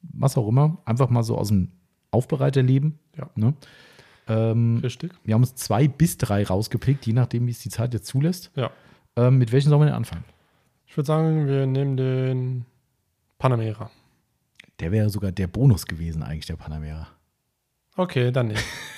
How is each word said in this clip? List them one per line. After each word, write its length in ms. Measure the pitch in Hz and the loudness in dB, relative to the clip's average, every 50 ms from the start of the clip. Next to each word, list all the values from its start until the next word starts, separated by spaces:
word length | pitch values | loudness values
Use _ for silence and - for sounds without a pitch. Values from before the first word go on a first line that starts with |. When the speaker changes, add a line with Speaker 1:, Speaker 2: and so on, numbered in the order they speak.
Speaker 1:
was 360 | - 165 - - - 135 - 135 | -18 -16 -10 -2 -2 -2 0 0
auch 100 | 113 104 | 0 2
immer. 300 | 113 135 147 156 160 - _ | 4 4 4 2 0 -4 _
Einfach 240 | - 113 120 135 120 | -4 0 0 2 2
mal 140 | 123 120 113 | 2 0 0
so 140 | 113 113 - | 0 -2 -2
aus 120 | - 101 | 0 0
dem 220 | 107 98 90 - - _ _ _ _ _ _ _ | 2 2 2 0 -6 _ _ _ _ _ _ _
Aufbereiterleben. 840 | - 110 123 - - 135 135 139 135 139 131 127 131 139 139 156 151 - _ _ _ - | -2 -2 0 0 -2 -2 0 0 2 2 2 4 4 2 2 0 -4 -6 _ _ _ -16
Speaker 2:
Ja. 120 | 135 - _ | -16 -10 _
Speaker 1:
Ne? 180 | - 107 117 156 - - - - - - - _ - - _ _ _ _ - | 0 0 0 0 -2 -8 -20 -20 -20 -20 -20 _ -20 -20 _ _ _ _ -2
Ähm, 520 | 113 110 113 113 113 117 117 117 117 117 | 0 0 2 2 2 2 2 2 2 0
Speaker 2:
Richtig. 300 | 117 123 - - - 170 - _ _ | -2 -4 -6 -6 -12 -14 -14 _ _
Speaker 1:
wir 100 | - 110 | 0 2
haben 60 | 113 | 2
uns 140 | 127 120 - | 2 2 0
zwei 320 | - - - 107 104 143 151 | -8 -4 -2 2 2 2 2
bis 280 | 127 - 165 175 - - | 4 2 0 0 2 -2
drei 280 | - - 101 101 104 | -2 0 0 0 0
rausgepickt, 600 | - 92 95 113 - - 113 - - 139 135 - | 0 0 -2 -2 -2 -4 -4 0 0 -2 -2 -2
je 60 | 113 113 | -2 0
nachdem, 320 | 123 123 - - 123 120 | 0 0 0 0 -2 -2
wie 60 | 120 | -2
es 80 | 117 - | -4 -6
die 100 | - 107 | -10 -10
Zeit 240 | - - 113 123 123 | -6 -4 -4 -4 -4
jetzt 140 | 107 - - | -6 -8 -4
zulässt. 440 | - 131 143 165 185 180 - - _ | -4 -2 0 0 -2 -4 -10 -12 _
Speaker 2:
Ja. 160 | - 123 110 - _ _ _ _ _ _ _ _ - | -6 -6 -6 -6 _ _ _ _ _ _ _ _ 2
Speaker 1:
Ähm, 200 | 120 127 131 131 | 4 4 6 4
mit 140 | 127 110 | 4 4
welchen 180 | 117 139 139 143 | 2 2 4 6
sollen 120 | 147 147 | 6 6
wir 40 | 151 147 | 4 4
denn 80 | 131 | 2
anfangen? 280 | 117 117 - - 82 - _ _ _ _ _ _ _ _ _ _ _ _ _ | 0 -4 -6 -8 -12 -12 _ _ _ _ _ _ _ _ _ _ _ _ _
Speaker 2:
Ich 80 | - | -6
würd 100 | - 147 | -6 -2
sagen, 400 | 143 156 156 160 160 156 156 151 139 | 0 0 2 2 2 2 2 0 0
wir 180 | 139 135 135 135 | 0 0 0 0
nehmen 300 | 131 135 139 139 135 127 | 0 0 0 0 0 0
den 680 | 131 131 127 131 131 131 131 127 127 127 127 123 120 _ _ _ _ _ _ _ _ _ _ _ _ _ _ _ | 0 0 0 0 0 0 -2 -2 -2 -4 -6 -6 -8 _ _ _ _ _ _ _ _ _ _ _ _ _ _ _
Panamera. 520 | - 131 123 117 113 110 107 107 107 110 _ _ _ _ _ _ _ _ _ _ _ _ _ _ - _ _ _ | 0 0 0 2 -2 -4 -6 -8 -12 -18 _ _ _ _ _ _ _ _ _ _ _ _ _ _ -20 _ _ _
Speaker 1:
Der 120 | - 82 98 | -4 0 0
wäre 160 | 110 107 107 | 2 2 0
sogar 220 | 95 107 95 95 90 | -2 -2 -4 -4 -4
der 140 | - 95 87 | -4 -4 -4
Bonus 380 | - 104 127 143 107 87 - | 0 2 4 4 4 4 0
gewesen 380 | - 87 78 82 82 80 110 - | -8 -8 -8 -6 -6 -6 -6 -6
eigentlich, 220 | - 78 78 73 | -6 -8 -10 -8
der 100 | - 85 | -10 -12
Panamera. 520 | 82 - - 76 78 76 78 78 80 80 - _ _ _ _ _ _ _ _ _ _ _ _ _ _ _ _ _ - | -12 -10 -12 -10 -10 -10 -10 -10 -12 -14 -16 _ _ _ _ _ _ _ _ _ _ _ _ _ _ _ _ _ -4
Speaker 2:
Okay, 340 | 185 180 - 135 123 123 | -4 -2 0 0 0 2
dann 160 | 123 135 123 113 | 2 0 -2 0
nicht. 160 | 107 107 110 - - - - - - | -2 -4 -6 -6 -10 -14 -16 -16 -18